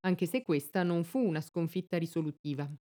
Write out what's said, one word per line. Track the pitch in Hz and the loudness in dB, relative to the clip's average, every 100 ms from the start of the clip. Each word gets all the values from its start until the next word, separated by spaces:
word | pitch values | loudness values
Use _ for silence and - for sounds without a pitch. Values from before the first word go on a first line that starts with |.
anche | 190 180 175 | 2 2 2
se | 254 | 0
questa | 247 147 - 190 | 2 0 2 0
non | 175 170 | 2 2
fu | 170 262 | 0 0
una | 226 156 | 2 0
sconfitta | 156 175 165 185 175 175 | -4 -2 -2 -2 -2 -2
risolutiva. | 165 170 156 147 147 139 143 147 | 0 -2 -2 -4 -6 -4 -6 -10